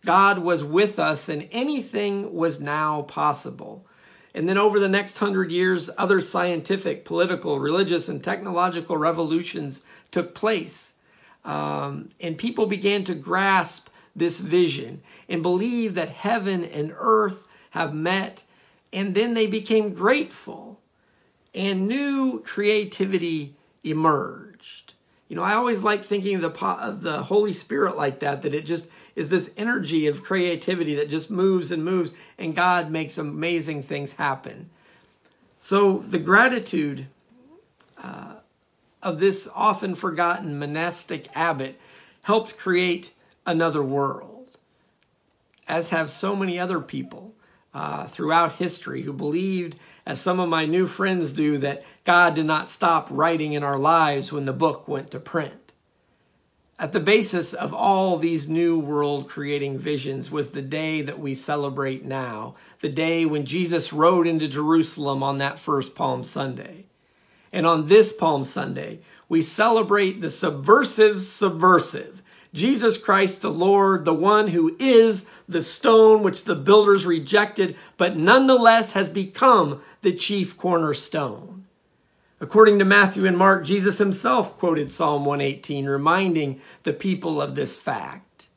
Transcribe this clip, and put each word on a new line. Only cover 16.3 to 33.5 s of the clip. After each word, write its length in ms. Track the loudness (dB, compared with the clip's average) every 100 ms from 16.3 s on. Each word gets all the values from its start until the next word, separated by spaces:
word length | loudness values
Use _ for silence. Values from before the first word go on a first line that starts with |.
| -2 -2 -4
and 280 | -4 -6 -8 -4
earth 480 | 0 2 2 -4 _ _ _
have 220 | -6 -4
met, 500 | -2 -2 -2 -4 -12 _ _ _ _ _
and 220 | -6 -2
then 200 | 0 0
they 140 | 0 0
became 460 | -2 0 2 2
grateful, 840 | 0 2 2 0 -10 -18 -16 -18 -20 _ _ _ _ _ _ _
and 340 | -6 -4 -2 -2
new 520 | -2 -2 0 -2 -2
creativity 1160 | -8 -2 0 0 -2 -4 -2 -2 -2 -4 -6 -14 _ _
emerged. 1080 | -6 0 2 2 -2 -10 -20 -20 -20 -20 -20 _ _ _ _
You 80 | -6
know, 60 |
I 120 | -2
always 280 | 0 0 -2
like 220 | -2 -2
thinking 300 | -2 -4 -2
of 80 | -2
the 80 | -4
po-, 160 | -4 -6
of 360 | -4 -6 -8
the 200 | -6 -6
Holy 300 | 0 0 0
Spirit 440 | -2 -6 -2 -2 0
like 240 | -4 -4
that, 220 | -6 -4
that 100 | -4
it 140 | -6 -4
just 180 | -8 -8 -20 -18
is 140 | -10 -2
this 220 | -2 -4 -8
energy 520 | -4 -4 -2 -2 0
of 160 | -4
creativity 720 | -4 -2 -2 -2 -4 -4 -2 -4
that 120 | -4
just 220 | -4 -6
moves 400 | 0 2 2 -2
and 140 | -6
moves, 280 | -2 -2 -4 -8 -20 -10
and 180 | -8
God 360 | 0 2 2 -2
makes 260 | -6 -6 -8
amazing 680 | -8 -6 -4